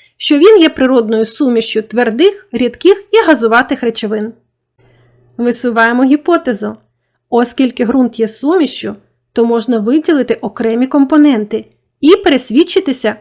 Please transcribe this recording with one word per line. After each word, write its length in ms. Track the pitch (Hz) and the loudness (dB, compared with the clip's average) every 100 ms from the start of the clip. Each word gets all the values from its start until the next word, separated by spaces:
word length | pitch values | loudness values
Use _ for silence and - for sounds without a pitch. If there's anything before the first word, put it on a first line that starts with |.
| _ _ | _ _
що 220 | - 285 | -2 4
він 240 | 349 440 | 6 6
є 60 | 311 | 4
природною 580 | - 262 262 214 220 220 | 2 0 0 0 -2 -4
сумішчю 560 | - 277 233 226 220 | -2 -2 0 -2 -6
твердих, 680 | 220 214 240 226 370 403 - | -4 -2 -2 2 0 0 -6
рідких 520 | 240 247 - 339 403 - | -4 -4 0 0 0 0
і 160 | 440 359 | 0 2
газуватих 560 | 302 226 233 262 277 | 2 2 0 0 -4
речовин. 500 | 240 226 214 214 220 226 _ _ _ _ _ _ _ _ _ - | -4 -4 -6 -6 -8 -12 _ _ _ _ _ _ _ _ _ -6
Висуваємо 680 | 240 240 247 226 226 240 | -4 -2 -2 0 0 2
гіпотезу. 720 | 262 294 320 339 330 208 208 220 _ _ _ _ _ | 2 2 0 -2 -2 -6 -8 -10 _ _ _ _ _
Оскільки 540 | 233 247 - 262 226 | -2 -2 0 -2 -2
ґрунт 360 | 233 262 247 240 | -2 0 0 -2
є 80 | 220 | -6
сумішчю, 680 | 214 269 359 269 - - 214 _ _ _ | -4 -2 0 -2 -4 -12 -14 _ _ _
то 120 | - | -2
можна 340 | 233 233 220 226 | 0 0 -2 -2
виділити 560 | 208 294 311 302 247 | 0 -2 0 0 -2
окремі 520 | 226 214 - 226 226 262 | -4 -6 -6 -4 -2 -2
компоненти 760 | 294 269 302 294 240 214 220 - _ _ _ | 0 2 4 4 2 -2 -8 -10 _ _ _
і 160 | 285 427 | 2 2
пересвідчитися 1000 | 370 269 - 220 359 - 381 254 220 214 | 2 -2 0 0 0 0 -2 -2 -4 -6